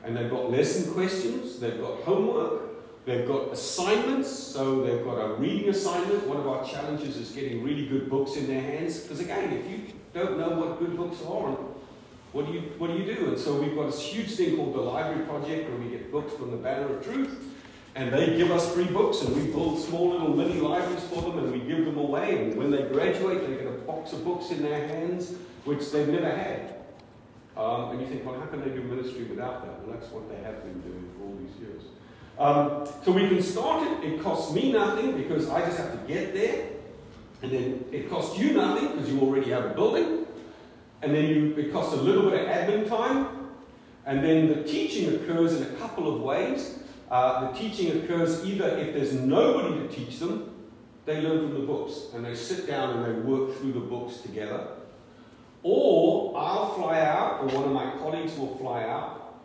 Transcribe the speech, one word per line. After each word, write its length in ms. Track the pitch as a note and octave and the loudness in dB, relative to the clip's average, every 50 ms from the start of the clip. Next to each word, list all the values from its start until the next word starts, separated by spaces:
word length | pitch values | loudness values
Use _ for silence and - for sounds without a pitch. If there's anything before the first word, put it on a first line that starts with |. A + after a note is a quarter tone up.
| - | -6
And 120 | A#2 A#2 | -4 -4
they've 140 | A#2+ A#2 A#2+ | -2 -2 -2
got 200 | C3 C3 B2+ A#2+ | -2 -2 0 0
lesson 420 | B2 C#3 D#3 - - F#3+ E3 - | 4 4 4 4 2 0 0 0
questions, 680 | - F3+ F#3 F#3 F#3+ - - A#2 B2 C3 - - - - | 0 0 0 0 0 -2 -2 -2 -2 -4 -6 -8 -8 -4
they've 200 | A#2+ A2 - - | -4 -4 -4 -4
got 200 | G2 - - - | -6 -6 -6 -4
homework, 1040 | - E3+ F#3+ F#3+ G#3+ A3+ - - - - - - - - - - - - - - - | 0 2 2 4 4 2 2 2 0 0 -2 -4 -4 -8 -10 -12 -14 -18 -20 -10 -4
they've 220 | B2+ B2 A#2+ - | -2 0 0 0
got 260 | C#3 C3+ C3+ - - | 0 0 0 -2 -2
assignments, 760 | - - - - - F3 F3+ G3 A3 - B3 C4 C4+ C4 - - | -6 -6 -6 -4 -2 0 2 4 4 4 4 2 0 0 0 -2
so 540 | - - - - - C#3 C3+ C3+ C3+ C3 | -4 -8 -10 -8 -4 -2 0 2 2 2
they've 220 | B2 A#2+ A#2+ - - | 2 2 0 0 -2
got 120 | - G2+ | -2 -2
a 180 | A2 A2 G#2+ G#2+ | -2 -2 -2 -2
reading 340 | A2+ C#3 G3 - G3 G3+ G3+ | 0 0 0 0 2 2 2
assignment. 580 | G3 - - F3+ F3 F3 F#3 G3+ G3+ G3 - | 2 2 0 0 0 0 2 2 0 0 0
One 120 | C3+ C#3 D3 | -2 -2 -2
of 80 | C3+ | -2
our 180 | C3+ B2+ B2+ - | -2 -2 -2 -4
challenges 520 | - - C#3 C#3+ D3+ D3 C#3+ C#3+ C3 A#2 | -6 -6 -6 -4 -4 -4 -4 -4 -6 -6
is 140 | A#2 A2+ - | -6 -8 -8
getting 340 | - C#3 C3+ B2+ A#2 A2+ A#2+ | -8 -6 -6 -4 -4 -2 -2
really 220 | C#3 D3 C#3+ C3 | -2 -2 -2 -2
good 220 | A#2+ C3+ C3+ - C3 | 0 0 0 0 2
books 280 | C3+ C#3 C#3 C3+ - | 0 0 0 0 -2
in 100 | C#3 C3 | -4 -2
their 140 | C3 C3+ C3 | 0 -2 -2
hands. 440 | C3+ D3 D3 D#3 E3+ E3 - - - | -2 -2 -4 -2 -2 -4 -4 -6 -8
'Cause 140 | - D3+ - | -10 -6 -6
again, 320 | - - - - - - | -6 -4 -2 -2 -2 0
if 160 | - - - - | -2 -2 -4 -6
you 220 | - G#3 - - - - - - - | -8 -8 -10 -10 -14 -16 -18 -10 -4
don't 240 | E3+ F3+ F#3+ - D#3+ | -2 -2 0 0 0
know 120 | E3 E3 | 0 0
what 280 | E3+ E3 E3 D#3 - - | 0 0 0 -2 -2 -2
good 180 | F3 E3+ E3+ | -2 -2 -2
books 220 | E3+ F3 E3+ - D#3 | -2 -4 -4 -4 -8
are, 340 | D#3 D3+ - C3 C#3 C3+ C3+ - C3 - - - - - - - - - - - - - | -6 -4 -4 -2 -2 -2 -4 -4 -6 -10 -12 -14 -16 -18 -20 -20 -20 -20 -20 -20 -20 -8
what 140 | - C#3+ D3 | -4 -4 -4
do 60 | D#3 | -2
you, 100 | E3+ E3+ D#3 D3 - - | -4 -6 -6 -8 -6 -4
what 120 | E3+ E3+ | -4 -2
do 60 | F3 | -2
you 180 | F#3+ G3 G3+ A3+ | -2 -2 -2 -2
do? 120 | - F3 | -2 0
And 120 | D3+ - - | 0 0 0
so 160 | - D3+ C#3+ | 0 0 0
we've 200 | C#3 D3+ D3 D#3 | 2 2 0 0
got 120 | D3+ C#3+ | 0 -2
this 140 | C3 - - | -2 -2 -4
huge 360 | - - F#3+ A3+ - - - | -6 -6 -4 -4 -4 -4 0
thing 200 | - F3 - D#3+ | 2 2 2 2
called 180 | - - - - | 2 0 0 0
the 60 | - | -2
Library 440 | - - - C3 - - D#3+ D#3+ D#3 | -2 0 -2 -2 -2 -2 -2 -2 -4
Project, 440 | D3+ D3 C#3+ C#3+ D#3 D#3 D#3+ D#3 C3+ | -4 -4 -4 -4 -4 -4 -4 -4 -4
where 100 | B2 A#2 | -6 -6
we 120 | A#2 A2+ | -6 -6
get 220 | B2 A#2 - - | -6 -8 -8 -4
books 200 | C#3+ D3+ D3 - - | -4 -4 -2 -4 -8
from 180 | - B2+ A#2+ | -6 -6 -6
the 40 | A#2 | -6
Banner 400 | A#2 - C3 C#3 C3+ C#3+ C3+ - | -4 -2 -2 -2 0 -2 -2 -4
of 80 | - - | -4 -6
Truth, 340 | G#3+ B3 C4+ C4+ C#4 - - - - - - - - - - - - - | -4 -2 -2 -2 -2 -4 -10 -12 -14 -14 -16 -18 -18 -20 -20 -20 -12 -6
and 160 | C3+ C3 B2 | -4 -2 2
they 260 | C3 D3 E3+ D#3+ E3 | 4 4 6 6 6
give 140 | E3+ F3+ E3+ | 6 6 6
us 220 | F3 F3 - - - | 6 4 4 4 2
free 120 | F3 F3 | 2 2
books, 340 | E3+ - G3+ - - - - | 2 4 4 4 4 4 2
and 140 | - A#2+ B2+ | 0 2 2
we 160 | D3 D#3 - | 2 0 0
build 260 | - D#3 E3 D#3 D3 - | 0 0 0 0 0 -2
small 320 | - - E3+ F3 F3 F3 | -2 -4 0 2 2 2
little 240 | F3 E3+ D#3+ D3+ C#3 | 2 2 2 2 4
mini 240 | C#3 - - - D#3 | 4 4 2 2 2
libraries 440 | D3+ D3 - F3+ - F3+ F3+ E3+ - - | 2 2 2 2 0 0 -2 -4 -4 -6
for 80 | F3 E3+ | -4 -4
them, 180 | F3 F3 - D3+ | -4 -2 -2 -2
and 140 | C3 B2 | -2 -2
we 80 | B2 B2 | -2 -2
give 240 | A#2+ C3 E3 D#3+ D#3 | -2 -2 0 2 2
them 140 | D3+ C#3+ D3 | 2 2 0
away. 440 | C#3+ - - G#3 - - - - | 0 0 0 0 2 2 2 2
And 140 | - A2 A2 | 2 0 0
when 140 | - B2+ D3 | 0 2 2
they 120 | C#3 C3 - | 2 2 2
graduate, 600 | - C3 C#3 B2+ B2 - F3+ F#3+ F#3 F3 - - | 2 2 2 4 4 2 2 2 0 0 0 0
they 100 | C3+ C3 | -2 -4
get 100 | - - | -4 -4
a 120 | - - - - | -6 -6 -6 -6
box 260 | - D3 D#3+ - - D#3+ | -6 -6 -6 -6 -8 -8
of 100 | - - | -4 -2
books 260 | A#2+ - - - - | -2 -2 -2 -4 -4
in 120 | E3+ D#3 | -2 -2
their 260 | D3 D3 D3 D3 D3 D3 | 0 0 0 -2 -2 -4
hands, 460 | D3+ D#3+ E3+ F3 F3+ F3+ - - - - - - - - - | -4 -4 -2 -2 -2 -4 -4 -6 -8 -12 -12 -16 -18 -10 -2
which 260 | C#3+ D3 C#3 - - | -2 -2 -2 -2 0
they've 160 | D3+ D3 D3 D3 | 2 2 2 4
never 220 | - A2+ - - | 2 2 2 0
had. 440 | - - - - - - - - - - - - - - - - - - - - - - - - - | -2 -2 -2 -4 -4 -6 -8 -10 -12 -14 -16 -16 -18 -20 -20 -20 -20 -20 -20 -20 -20 -20 -20 -14 -6
Um, 360 | - A2 A2+ A#2 A#2+ B2 - | -2 0 0 0 0 -2 -2
and 100 | B2 B2+ | -4 -6
you 60 | - | -4
think, 180 | - - - - | -4 -6 -6 -6
"Well, 160 | B2+ B2+ B2+ | -6 -8 -8
how 60 | D3+ | -8
can 180 | - D3+ C#3 B2+ | -6 -6 -4 -4
they 60 | C3+ | -4
do 120 | C3 B2+ | -4 -4
ministry 420 | A#2+ B2 B2 B2+ B2 B2+ - B2 A#2 | -4 -4 -4 -4 -4 -6 -6 -6 -8
without 420 | A2 - - B2 B2+ B2+ B2 - | -6 -6 -6 -6 -6 -6 -8 -10
that?" 200 | - - - G2 | -12 -12 -12 -12
Well, 80 | G#2+ A#2+ | -10 -10
that's 160 | - - - | -10 -12 -12
what 160 | A2 A2 G#2+ G#2 | -12 -12 -10 -10
they 120 | G#2 G#2 | -12 -10
have 220 | G2+ A2 G#2+ - G2 | -10 -10 -10 -10 -10
been 160 | G2 F#2 F2 | -10 -12 -10
doing 300 | F2 F2+ F2+ F2+ F2+ F2 F2 F2+ | -10 -10 -12 -12 -12 -14 -14 -12
for 80 | G2+ | -12
all 100 | G2 G2 F#2+ | -10 -10 -10
these 220 | F2+ F2 - - | -12 -12 -12 -14
years. 220 | A2+ G#2 E2 D2+ - - - - - - - - - - - - | -14 -14 -14 -14 -16 -16 -18 -20 -20 -20 -20 -20 -20 -18 -2 2
Um, 500 | C#3+ D3 D3 C#3+ D3 D3 - - - - - - - | 4 4 6 6 4 2 0 -4 -6 -8 -10 0 2
so 80 | F#3+ | 4
we 160 | F3+ G3 G3 F#3 | 6 6 6 6
can 140 | F3+ - | 6 4
start 440 | - - - - - - - - - | 4 2 0 0 2 2 2 2 2
it. 240 | F3 D#3 - C#3+ - | 0 0 -2 -2 -4
It 120 | D#3+ - | -4 -2
costs 320 | - - D#3+ - - - D3+ | 0 0 0 0 -2 0 0
me 180 | G#3 C4+ C4+ | 2 4 4
nothing 400 | A#3 G#3+ G3+ - - D3 - C3 | 6 6 4 4 2 2 2 0
because 380 | - - - - D#3 D3+ D#3+ - | 0 0 0 0 0 0 0 2
I 100 | - - E3+ | 2 2 2
just 100 | F3 F3 | 2 0
have 160 | - - - | -2 -4 -4
to 60 | A#2+ A2+ G2+ A#2 | -6 -8 -6 -4
get 220 | D#3 F3 D#3+ - | -2 -2 -2 -2
there. 280 | F#3 G3 A3 A#3 - - - - - - - - - - - - - - - - - - | 0 2 2 2 2 -2 -4 -6 -8 -12 -12 -14 -18 -18 -18 -20 -20 -20 -20 -20 -14 -10
And 100 | C3 B2+ | -4 -2
then 320 | C3 B2 - - - - - - | 0 0 0 0 -2 -4 -6 -6
it 160 | D3 C#3 - - | -6 -6 -6 -4
costs 300 | F3 - - - - F#3+ | -2 -2 -2 -2 0 2
you 160 | B3+ D#4 - | 4 6 6
nothing 340 | G3+ F3+ - G#3 A3 C#4 - | 6 4 4 2 2 2 0
'cause 220 | D#3 C#3+ B2+ - | 0 -2 -2 0
you 100 | C3+ C3+ | 4 4
already 300 | C3+ C3+ C#3 C3+ B2+ A#2+ | 4 6 4 4 2 2
have 160 | G#2 G#2 - | 0 0 0
a 80 | - - | 0 2
building. 500 | - G3+ A#3 - - - - - - - - - - - - - - - - - - - - - - | 4 4 4 6 4 2 2 2 -2 -2 -6 -8 -14 -16 -16 -18 -20 -20 -20 -20 -20 -20 -20 -12 -4
And 120 | - D3 D3 | 0 2 4
then 140 | D3+ D3+ D#3 | 4 4 6
you, 260 | D#3 D3+ D3+ D3+ - D3 | 6 6 4 4 2 0
it 160 | C#3+ - - | -2 0 0
costs 180 | - - - | 0 0 0
a 80 | D3 C3+ | 0 4
little 300 | C3 F#3 G3+ G3 G3+ F#3+ | 4 6 8 8 8 6
bit 100 | - - | 6 4
of 60 | - | 2
admin 420 | - E3 E3+ F#3 G3 G#3 G#3+ G#3 G#3 | 2 2 2 4 4 2 2 2 2
time. 600 | A#3 A3 A#3 C4 C4+ C#4 C4+ - - - - - - - - - - - - - - - - | 2 2 2 4 4 2 2 0 -4 -10 -10 -12 -14 -16 -20 -20 -20 -20 -20 -20 -20 -10 -4
And 180 | C#3 C3+ C3+ D3+ | 0 0 4 6
then 240 | D#3+ D#3+ D#3+ D#3+ - | 6 8 8 8 6
the 140 | D3+ - | 4 4
teaching 520 | - - - - D#4+ - - G#3 F3 D#3 - | 2 0 0 0 0 0 0 0 2 2 2
occurs 380 | - - E3+ E3 E3 E3 E3 | 0 0 0 4 4 4 4
in 100 | D#3+ C#3 | 4 2
a 80 | C3 - - - | 0 -2 -4 -8
couple 300 | A3+ A3+ - G3 D#3+ A2+ | -8 -6 -4 -2 -2 0
of 140 | G#2 A2 | 0 0
ways. 560 | A2+ C3+ D3+ F#3+ - - C#4 - - - - - - - - - - - | -2 0 0 0 0 0 0 -2 -4 -6 -10 -12 -14 -16 -18 -18 -6 0
Uh, 420 | B2+ B2+ B2+ C3 B2+ C3 C3 B2+ | 2 4 4 4 4 2 0 -2
the 60 | - - | -4 -4
teaching 440 | A3 G#3+ - - F3+ D#3+ D#3 D#3+ | -4 -4 -2 0 0 2 2 0
occurs 400 | D#3 E3+ E3+ E3 E3 D#3+ E3 - - | 0 0 2 2 2 2 2 0 -2
either 320 | G3 G3 F3+ F3 C#3 A#2+ - | -2 -2 0 0 0 0 0
if 160 | D3+ D#3+ D3+ | -2 -2 -2
there's 180 | D3 C3 - | 0 0 0
nobody 600 | C3 B2+ B2+ C3+ D3 - - - - - - E3 D#3 C#3 | 0 0 2 4 6 6 6 6 6 4 2 0 -2 -2
to 80 | - - | -4 -4
teach 300 | - - A#2+ - - - | -6 -8 -8 -8 -6 -6
them, 320 | E3 F#3 G#3 A3 - - - - - - - - - - - - - | -4 -4 -4 -4 -6 -10 -14 -16 -18 -18 -20 -20 -20 -20 -20 -10 -4
they 160 | D#3 D#3 D3+ | -2 -2 0
learn 200 | D3+ D#3+ D#3+ D#3+ | 2 2 2 2
from 140 | D3 C#3 C#3 C#3 | 2 0 -2 -2
the 60 | C3+ | -2
books. 400 | - - - - - - - - - - | -2 -2 -2 -2 -6 -8 -10 -12 -10 -8
And 100 | A#2 A#2+ | -8 -6
they 100 | A#2+ A#2 | -6 -6
sit 320 | - - - F#3+ - - | -6 -4 -4 -4 -4 -2
down 300 | - C#3 B2+ B2+ B2+ A#2+ | -2 -2 0 0 0 0
and 80 | A#2 A#2+ | 0 0
they 260 | A#2 - A2+ A#2 C3 | 0 -2 -2 0 2
work 240 | C3+ C3 C3+ C3 - - | 2 2 2 -2 -4 -4
through 140 | C#3 C3 | -4 -2
the 80 | A#2 A#2+ | -2 -2
books 420 | A2 - B2 A#2+ A#2+ A#2+ - - | -4 -4 -6 -6 -6 -8 -10 -12
together. 460 | - - - G#2+ G#2 G#2 G2+ - - - - - - - - - - - - - - - - - - - - - - | -12 -10 -8 -8 -6 -6 -6 -6 -6 -8 -12 -14 -16 -18 -20 -20 -20 -20 -20 -20 -20 -20 -20 -20 -20 -20 -20 -4 2
Or 720 | F3 - C#4 - - F4+ D#4+ E4+ - - - - - - | 4 6 6 8 8 8 8 8 8 6 4 0 0 -2
I'll 340 | - - - - - - - G3 | -2 0 0 0 0 0 -2 -2
fly 240 | F#3 E3 D#3+ E3 D#3+ | -2 0 2 2 4
out, 440 | D#3 D3+ - - - - B2+ C3+ | 4 4 4 4 2 0 0 0
or 40 | C#3 C3+ C3 | 0 0 0
one 100 | C#3 C#3 | 2 2
of 80 | C3+ | 2
my 200 | C3+ - - - - - | 0 0 -2 -4 -6 -4
colleagues 360 | D3+ D#3 D#3+ E3 D#3+ - - | -4 -2 -2 -2 -4 -4 -4
will 200 | C#3+ C3 A#2+ B2+ | -4 -6 -6 -6
fly 260 | B2+ C3 B2+ A#2+ A#2 A2 | -6 -4 -4 -2 -2 -2
out. 500 | - - - - - - - - - - - | -2 -2 -4 -4 -6 -10 -12 -14 -16 -18 -18